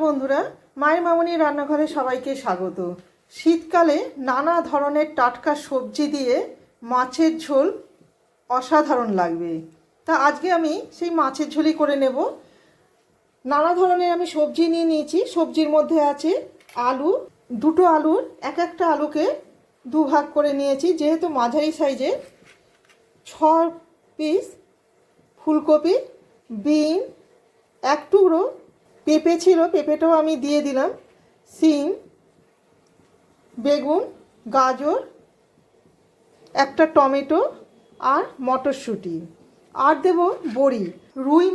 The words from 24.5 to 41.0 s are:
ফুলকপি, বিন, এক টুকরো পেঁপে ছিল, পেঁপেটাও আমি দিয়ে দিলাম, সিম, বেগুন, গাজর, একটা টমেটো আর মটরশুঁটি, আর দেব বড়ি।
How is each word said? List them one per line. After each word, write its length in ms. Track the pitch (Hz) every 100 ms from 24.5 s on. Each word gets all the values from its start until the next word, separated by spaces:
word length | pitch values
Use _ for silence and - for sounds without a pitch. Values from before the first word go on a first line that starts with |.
| - _ _ _ _ _ _ _ _
ফুলকপি, 540 | - 311 311 302 330 453 - - _ _ -
বিন, 500 | 220 294 302 302 349 523 - _ _ _ _ _ _
এক 180 | 254 294 -
টুকরো 300 | - 370 320 427 - - _ _ _ -
পেঁপে 260 | 302 330 339
ছিল, 160 | 370 339 339
পেঁপেটাও 400 | 339 294 302 320 320
আমি 120 | 311 302
দিয়ে 160 | 277 294 277
দিলাম, 220 | 262 320 - - _ _ _ _
সিম, 360 | - 320 294 294 427 - _ _ _ _ _ _ _ _ _ _ _ _ _ _ -
বেগুন, 460 | 247 294 262 339 494 - _ _ 226
গাজর, 540 | 262 262 254 285 453 - - _ _ _ _ _ _ _ _ _ _ _ _ - -
একটা 280 | 269 302 311 311
টমেটো 440 | 269 277 269 311 554 - - _ _ - 254
আর 100 | 285 - - 254
মটরশুঁটি, 680 | 254 277 269 - 196 175 165 170 - _ _ _ -
আর 200 | 269 302 370
দেব 140 | 339 349 - 311 226
বড়ি। 260 | 277 240 175 -